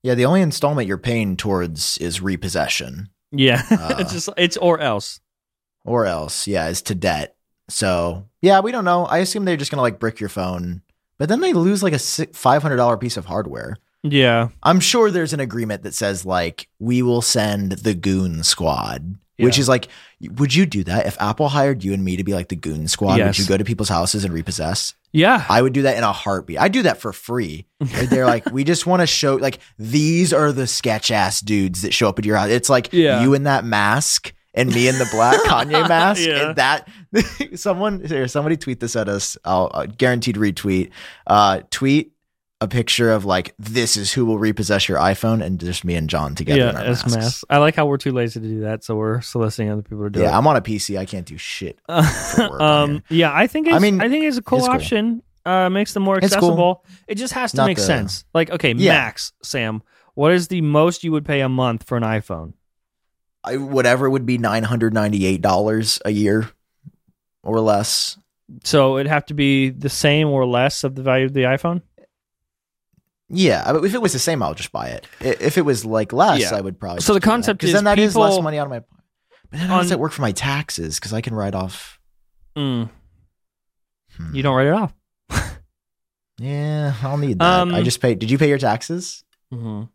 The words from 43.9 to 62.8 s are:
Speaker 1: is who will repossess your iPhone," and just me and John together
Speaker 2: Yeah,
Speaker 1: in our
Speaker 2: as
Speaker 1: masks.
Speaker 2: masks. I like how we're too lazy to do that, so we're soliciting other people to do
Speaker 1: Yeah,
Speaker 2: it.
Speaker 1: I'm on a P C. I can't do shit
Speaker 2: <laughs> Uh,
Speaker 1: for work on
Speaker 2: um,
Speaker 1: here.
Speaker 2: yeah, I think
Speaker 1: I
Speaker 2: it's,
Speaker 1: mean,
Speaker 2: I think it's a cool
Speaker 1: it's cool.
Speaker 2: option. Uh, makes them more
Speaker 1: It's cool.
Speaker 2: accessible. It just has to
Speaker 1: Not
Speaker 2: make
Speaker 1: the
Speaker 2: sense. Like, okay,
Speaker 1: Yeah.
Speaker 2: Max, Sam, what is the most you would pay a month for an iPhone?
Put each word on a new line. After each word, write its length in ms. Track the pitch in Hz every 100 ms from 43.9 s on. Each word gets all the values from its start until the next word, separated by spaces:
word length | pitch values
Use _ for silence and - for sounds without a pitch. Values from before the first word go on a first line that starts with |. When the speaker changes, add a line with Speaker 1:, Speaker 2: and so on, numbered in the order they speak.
| 107
Speaker 1:
is 140 | 101
who 100 | 135
will 120 | 117 107
repossess 500 | 110 104 104 101 -
your 100 | 82
iPhone," 420 | 87 98 110 113
and 140 | 85 92
just 240 | 87 87
me 120 | 90
and 120 | 85 80
John 280 | 78 76
together 240 | 73 82 143
Speaker 2:
Yeah, 100 | 120
Speaker 1:
in 60 |
our 80 | -
Speaker 2:
as 200 | 113 123
Speaker 1:
masks. 100 | 123
Speaker 2:
masks. 300 | 117 113 - -
I 80 | 143
like 180 | 151
how 100 | 156 147
we're 100 | 139
too 140 | 143
lazy 280 | 127 117 113
to 60 | 110
do 120 | 110
that, 220 | 107 110
so 120 | - 107
we're 240 | 110 117
soliciting 500 | - 123 110 - 107
other 100 | 104
people 220 | 101 107
to 60 | 104
do 80 | 101
Speaker 1:
Yeah, 160 | 156
Speaker 2:
it. 20 | 87
Speaker 1:
I'm 80 |
on 100 | 143 135
a 40 |
P 160 | 101 107
C. 180 | - 98
I 80 |
can't 200 | 95 98
do 120 | 87 76
shit 420 | - - 87 -
Speaker 2:
<laughs> 60 | -
Uh, 140 | 170
Speaker 1:
for 460 | 156 - - - 208
work 120 | -
on 0 |
Speaker 2:
um, 280 | 151 147 147
Speaker 1:
here. 100 | 147 -
Speaker 2:
yeah, 220 | 160 160
I 140 | 147 233
think 200 | 311 311
Speaker 1:
I 80 | 330
Speaker 2:
it's, 40 |
Speaker 1:
mean, 180 | 208 190
Speaker 2:
I 80 | 226
think 160 | 294
it's 120 | 311 247
a 40 |
cool 160 | - 254
Speaker 1:
it's 80 | 247
cool. 80 |
Speaker 2:
option. 480 | 254 - 214 226 233 _ _
Uh, 240 | - 185 185
makes 220 | 190 208
them 100 | 202
more 140 | 196 190
Speaker 1:
It's 160 | 190
cool. 140 | 196 175
Speaker 2:
accessible. 360 | 165 175 180 _ - -
It 80 |
just 180 | 208 254
has 180 | 262 247
to 60 | 139
Speaker 1:
Not 80 | 202
Speaker 2:
make 100 | 180
Speaker 1:
the 60 |
Speaker 2:
sense. 420 | 190 139 92 - _
Like, 180 | 165 160
okay, 220 | 175 139
Speaker 1:
Yeah. 160 | 117 185
Speaker 2:
Max, 380 | 156 117 - - _
Sam, 400 | - 139 110 110 _ _ _
what 180 | - 147
is 160 | 180 170
the 120 | 180
most 420 | 151 151 165 175
you 60 | 165
would 120 | 156
pay 140 | 147 143
a 80 | 131
month 360 | 131 127 113 -
for 100 | 120
an 60 |
iPhone? 500 | 113 110 - 85 82 - _ _